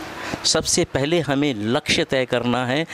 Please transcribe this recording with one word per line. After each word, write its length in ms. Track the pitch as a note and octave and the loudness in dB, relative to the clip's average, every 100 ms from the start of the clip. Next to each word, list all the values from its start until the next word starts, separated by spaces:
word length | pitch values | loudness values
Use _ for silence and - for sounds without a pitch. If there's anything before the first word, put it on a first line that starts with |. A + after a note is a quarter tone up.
| - - - - | -12 -10 -8 -4
सबसे 400 | - D#3+ - - | 0 0 2 0
पहले 360 | E3+ D3 C#3+ E3+ | 0 0 2 0
हमें 340 | C#3+ C#3 D3 | 2 2 2
लक्ष्य 500 | A2+ G#2 C3+ - - | 0 0 0 2 0
तय 220 | D3+ C3+ B2+ | 2 0 2
करना 400 | B2 A#2 A#2+ B2 | 0 0 0 0
है 200 | C3 E3 | 0 -2